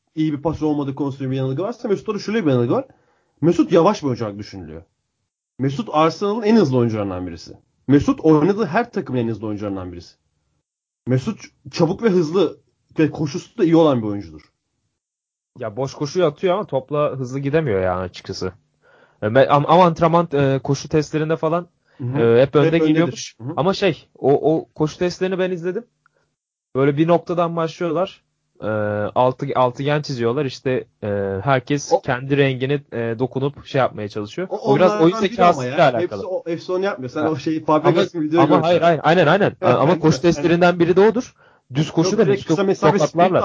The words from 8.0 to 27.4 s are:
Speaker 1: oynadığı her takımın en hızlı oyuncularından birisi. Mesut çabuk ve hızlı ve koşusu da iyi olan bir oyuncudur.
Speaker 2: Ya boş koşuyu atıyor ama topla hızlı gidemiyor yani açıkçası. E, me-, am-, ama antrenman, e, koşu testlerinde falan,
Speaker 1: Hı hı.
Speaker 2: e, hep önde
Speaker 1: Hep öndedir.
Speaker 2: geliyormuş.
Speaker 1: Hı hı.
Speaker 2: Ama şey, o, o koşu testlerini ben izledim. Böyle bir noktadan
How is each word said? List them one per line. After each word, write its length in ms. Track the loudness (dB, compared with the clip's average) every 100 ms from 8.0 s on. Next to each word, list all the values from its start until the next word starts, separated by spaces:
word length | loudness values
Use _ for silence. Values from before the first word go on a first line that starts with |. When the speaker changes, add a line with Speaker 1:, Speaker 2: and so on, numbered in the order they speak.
| 2 0
Speaker 1:
oynadığı 440 | 4 4 4 0 -2
her 260 | -2 -4
takımın 280 | -6 -6 -4
en 80 | -4
hızlı 200 | -4 -8
oyuncularından 440 | -8 -8 -8 -10
birisi. 240 | -14 -20 _ _ _ _ _ _ _ _ _ -2
Mesut 320 | -2 -2 -10 -12 _ -14
çabuk 320 | -2 -2 0
ve 60 | 0
hızlı 480 | 2 0 0 -2 -4 _ _ _ 0
ve 120 | 0
koşusu 460 | 0 -6 -6 -12 -2
da 60 |
iyi 120 | 2 4
olan 260 | 4 2
bir 60 | -2
oyuncudur. 340 | -6 -10 -18 _ _ _ _ _ _ _ _ _ _ _ -12
Speaker 2:
Ya 180 | -12 -8
boş 160 | -8
koşuyu 320 | -6 -6 0 0
atıyor 280 | 0 -2
ama 120 | -2 -2
topla 440 | -6 -4 -2 -2
hızlı 280 | -4 -8 -6
gidemiyor 420 | -2 -2 0 0
yani 180 | 0 -2
açıkçası. 520 | -6 -10 -12 -8 -8 -10 _ _ _ _ _ -6
E, 40 | 0
me-, 220 | 4 4
am-, 180 | 4 4
ama 180 | 4 4
antrenman, 420 | 4 2 2 0
e, 260 | 0 0 0
koşu 260 | -2 -4 -2
testlerinde 460 | -2 -2 -4 -4 -2
falan, 320 | -2 -4 -6 _ _ -12
Speaker 1:
Hı 60 |
hı. 180 | -6 0
Speaker 2:
e, 200 | 4 4
hep 140 | 4 4
önde 120 | 2
Speaker 1:
Hep 60 |
öndedir. 140 | 2 2
Speaker 2:
geliyormuş. 480 | 2 0 -2 -14 -14
Speaker 1:
Hı 20 |
hı. 100 | -10 -2
Speaker 2:
Ama 160 | -2
şey, 340 | 0 0 -2 _ -4
o, 340 | 2 2 2 0
o 100 | -4 -4
koşu 220 | -4 -2
testlerini 420 | -6 -4 -6 -2
ben 120 | -4
izledim. 340 | -4 -6 -8 -10 _ _ _ _ _ _ _ _ 0
Böyle 220 | 0 2
bir 100 | 2
noktadan 480 | 2 0 -2